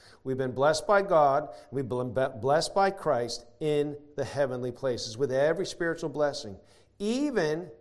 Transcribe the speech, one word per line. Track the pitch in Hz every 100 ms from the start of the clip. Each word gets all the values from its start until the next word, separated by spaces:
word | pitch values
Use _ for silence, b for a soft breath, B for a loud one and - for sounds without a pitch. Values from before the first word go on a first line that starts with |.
| b b
We've | 131 127
been | 131
blessed | 120 143 147 -
by | 202
God, | 196 165 143 139 147 B B
we've | 131 120
been | 123 127
be-, | 117 135 120
blessed | 123 151 160
by | 202 196
Christ | 190 160 123 117 - - -
in | 156 147 147 147 - -
the |
heavenly | 127 139 139 127 123
places | 120 135 113 - 110
with | 135
every | 131 147 170
spiritual | 175 - 170 165 156
blessing, | 143 147 135 110 95 b b b _
even | 208 254 294 220 156 156 180 -